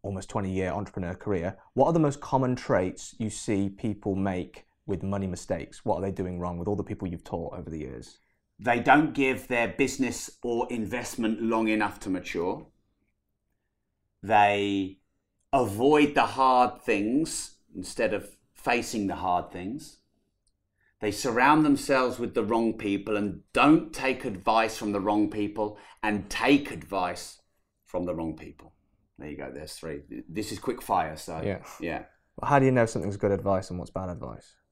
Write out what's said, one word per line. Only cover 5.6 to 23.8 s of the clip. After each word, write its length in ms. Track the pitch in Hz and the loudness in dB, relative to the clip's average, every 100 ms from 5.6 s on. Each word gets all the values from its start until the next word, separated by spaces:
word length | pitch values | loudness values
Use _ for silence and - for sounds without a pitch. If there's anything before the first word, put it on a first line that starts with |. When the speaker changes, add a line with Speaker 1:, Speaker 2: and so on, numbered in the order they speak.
| - - | -6 -8
Speaker 1:
What 140 | - 85 | -4 -2
are 40 | |
they 100 | 98 | -2
doing 260 | 92 92 87 | -4 -6 -4
wrong 200 | 87 87 | -6 -4
with 100 | 90 | -2
all 80 | 104 | -2
the 80 | |
people 240 | 92 107 95 | -4 -6 -6
you've 160 | 85 | -8
taught 300 | - 90 80 90 | -8 -8 -8 -10
over 100 | 78 | -10
the 80 | 80 | -10
years? 400 | 67 60 - - _ _ _ - | -10 -12 -16 -20 _ _ _ -6
Speaker 2:
They 220 | 113 120 | 0 0
don't 320 | 123 143 156 | 6 6 6
give 340 | 127 135 127 - | 2 0 0 -2
their 200 | 120 120 | 0 0
business 640 | - 131 - 123 - - - | 2 0 2 -4 -4 -12 -8
or 240 | 120 117 123 | -2 -2 -2
investment 720 | 120 104 123 120 - 110 110 | -4 -4 -4 -6 -2 -2 0
long 260 | 113 113 113 | 2 2 2
enough 320 | 107 101 - | 2 0 -4
to 100 | 98 | -4
mature. 560 | 92 - 87 87 127 - _ _ _ _ _ _ _ _ _ _ _ _ _ _ _ | -4 -4 -4 -2 -4 -10 _ _ _ _ _ _ _ _ _ _ _ _ _ _ _
They 760 | 98 107 104 101 101 98 95 - _ _ _ _ _ | 2 6 6 6 2 2 -2 -6 _ _ _ _ _
avoid 600 | 135 113 101 135 151 147 | 2 2 4 6 6 6
the 120 | 147 - | 4 2
hard 560 | 131 131 127 123 - | 4 4 6 4 0
things 720 | - 101 107 135 160 - - _ _ | 0 0 2 0 0 -4 -10 _ _
instead 400 | - 90 - 107 | -14 -10 -2 -2
of 220 | 101 - _ _ | -2 -6 _ _
facing 520 | - 143 120 107 113 98 | -6 0 0 0 -4 -4
the 100 | 90 | -2
hard 340 | 92 90 85 | 0 0 -2
things. 460 | 92 92 143 - - _ _ _ _ _ _ _ _ _ _ | -10 -10 -10 -12 -20 _ _ _ _ _ _ _ _ _ _
They 100 | 104 | -4
surround 540 | 101 135 117 131 156 | -2 0 4 6 8
themselves 540 | 151 135 - 135 127 120 | 6 4 4 2 2 -2
with 160 | 120 | -2
the 80 | 120 | -2
wrong 280 | 104 117 113 110 | 0 2 2 0
people 380 | 104 98 104 104 | -2 -2 0 -2
and 260 | 101 82 _ | -2 -6 _
don't 400 | - 135 165 | 4 8 6